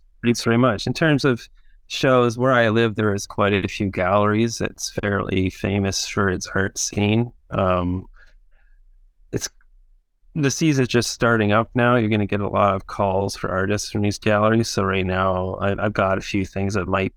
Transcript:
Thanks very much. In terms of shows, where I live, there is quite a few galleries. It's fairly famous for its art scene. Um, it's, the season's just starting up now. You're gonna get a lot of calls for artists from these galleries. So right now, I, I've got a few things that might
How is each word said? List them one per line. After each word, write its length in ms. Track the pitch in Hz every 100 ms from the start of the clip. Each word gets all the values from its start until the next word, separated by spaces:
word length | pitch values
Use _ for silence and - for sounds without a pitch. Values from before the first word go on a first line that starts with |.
| _ _
Thanks 200 | 120 117
very 140 | 117 117
much. 280 | 127 101 127
In 60 |
terms 320 | 123 160 139
of 240 | 143 120 - - - - _
shows, 480 | - 139 127 120 120
where 160 | 127
I 160 | 123 113
live, 260 | 110 117 107
there 180 | 107
is 140 | 98 -
quite 240 | - 101
a 160 | 101 95
few 200 | - 101
galleries. 720 | 95 90 104 104 107 117 113
It's 300 | - - -
fairly 600 | - 101 98 - 95 92
famous 580 | - 101 101 98 - -
for 200 | 101 98
its 200 | 92 -
art 260 | 98 98 -
scene. 520 | - 104 104 110 120 - _
Um, 560 | - 92 90 90 92 - - - - _ _ _ - - - _ _ -
it's, 160 | - - - _ - _ _ _ _ -
the 160 | 160 139
season's 380 | - 160 135 123
just 220 | 123 -
starting 420 | - 120 117 104
up 180 | 107 113
now. 220 | 127 120 123
You're 140 | 107
gonna 160 | 107 101
get 140 | 101
a 80 | 101
lot 260 | 98 101
of 120 | 98 -
calls 500 | - 101 95 98 -
for 140 | 98
artists 400 | 92 98 104 -
from 120 | 104
these 160 | 104 -
galleries. 500 | 110 104 110 113 110
So 140 | -
right 240 | 98 95 92
now, 480 | 92 95 92 92 95
I, 220 | 98 98
I've 80 | 104
got 260 | 107 95 95
a 20 |
few 220 | - 101
things 300 | 95 95 98
that 120 | 104 87
might 260 | 95 95